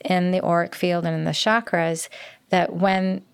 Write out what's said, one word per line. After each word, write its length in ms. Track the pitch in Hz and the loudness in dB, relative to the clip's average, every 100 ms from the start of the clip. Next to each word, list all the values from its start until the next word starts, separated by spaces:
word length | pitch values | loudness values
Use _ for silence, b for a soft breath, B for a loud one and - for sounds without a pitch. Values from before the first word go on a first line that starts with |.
| - | -2
in 260 | 180 180 | 2 2
the 100 | 185 | 0
auric 320 | - 170 170 | 2 2 0
field 320 | - 180 175 165 | -2 0 0 -2
and 100 | 160 | -2
in 100 | 160 | -2
the 60 | |
chakras 760 | 156 214 226 226 170 165 165 - B B B _ | 0 0 0 0 0 0 -2 -8 B B B _
that 220 | 180 175 | 0 0
when 520 | 170 190 190 190 190 - | 0 0 2 0 -4 -8